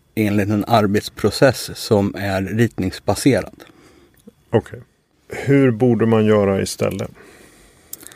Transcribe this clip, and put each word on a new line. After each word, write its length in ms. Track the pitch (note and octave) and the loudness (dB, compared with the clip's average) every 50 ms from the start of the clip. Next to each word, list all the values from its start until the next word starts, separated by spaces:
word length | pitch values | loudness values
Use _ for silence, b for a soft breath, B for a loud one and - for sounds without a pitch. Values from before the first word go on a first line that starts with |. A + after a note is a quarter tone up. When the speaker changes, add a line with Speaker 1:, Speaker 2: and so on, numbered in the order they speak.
| _ _ - | _ _ -4
Speaker 1:
enligt 340 | A2+ G#2+ G2+ G2+ G#2+ G2 G2+ | -4 -2 0 0 0 0 0
en 160 | G#2+ G#2 - - | -2 -2 0 0
arbetsprocess 1000 | A#2 A2 G#2 G2 G#2 G2+ - - - - - G#2 - - D3 C3+ A2+ - - - E2+ - | 2 2 2 2 0 -2 -4 -6 -6 -4 -4 -2 0 2 2 2 2 2 -6 -12 -12 -10
som 360 | - - A2+ G2+ G2 G2+ - F#2+ | -4 0 0 0 0 0 -4 -6
är 240 | G2+ G2+ F#2+ F#2+ F#2+ | -6 -4 -4 -4 -4
ritningsbaserad. 1200 | F2+ G#2+ A2+ A#2+ G#2+ - - F#2 F#2 - - - - G2 - - C#3+ A#2+ F#2 - - - - - b b b b b b b b b b b b - - _ _ _ | -2 0 0 0 0 0 -4 -6 -6 -6 -6 -4 -4 -4 0 0 0 0 0 -2 -6 -12 -20 -20 b b b b b b b b b b b b -20 -20 _ _ _
Speaker 2:
Okej. 300 | - G#2+ - - A2 B2 - _ _ _ _ _ _ _ _ - | -2 -2 -2 -4 -10 -20 -20 _ _ _ _ _ _ _ _ -16
Hur 420 | - - - A#2 C#3 C#3 C3+ B2+ | -14 -8 -2 2 2 4 4 2
borde 360 | A2+ G#2 C3 B2 A#2 G#2 A2+ | 2 2 2 2 2 2 2
man 180 | A2+ A2+ A2 G#2+ | 2 2 4 4
göra 360 | G#2+ G#2+ G#2 G2+ G2 G2 G2 G2 | 4 4 4 4 2 0 0 -2
istället? 480 | - - - A2 G2+ F#2 G2+ A2 - - B B B B B B B B B B B B B B B B B B B B | -4 -6 -4 -4 -4 -4 -6 -8 -10 -12 B B B B B B B B B B B B B B B B B B B B